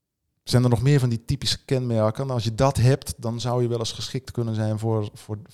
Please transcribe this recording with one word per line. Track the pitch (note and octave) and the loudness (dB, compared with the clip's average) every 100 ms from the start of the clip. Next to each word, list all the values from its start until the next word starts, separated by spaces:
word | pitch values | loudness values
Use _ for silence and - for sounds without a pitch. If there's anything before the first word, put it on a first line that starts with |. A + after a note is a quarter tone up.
| _ _ _ _ | _ _ _ _
zijn | - B2 | 0 2
er | B2 | 4
nog | A2+ | 4
meer | B2+ D3 | 4 4
van | B2+ | 2
die | A#2 - | -2 -4
typische | C3+ A2+ - - | -4 -2 -4 -2
kenmerken? | C3 B2+ A2+ G#2+ A2 | -2 0 2 2 0
Nou, | C#3 B2 | -4 -2
als | |
je | A2 A2 | -2 2
dat | C3+ C#3 | 2 4
hebt, | A#2+ C#3 - - | 4 2 -2 -8
dan | A#2 A#2 | -6 -4
zou | A#2+ B2 | -2 0
je | A#2+ | 0
wel | A#2 | -2
eens | A2+ | -4
geschikt | - A2+ C3+ - | -6 -8 -8 -6
kunnen | - A2+ A2 | -4 -2 -2
zijn | G#2+ G#2+ | -2 -2
voor, | A2+ A2 G#2 | 0 -2 -2
voor, | - - G#2+ - | -10 -12 -12 -12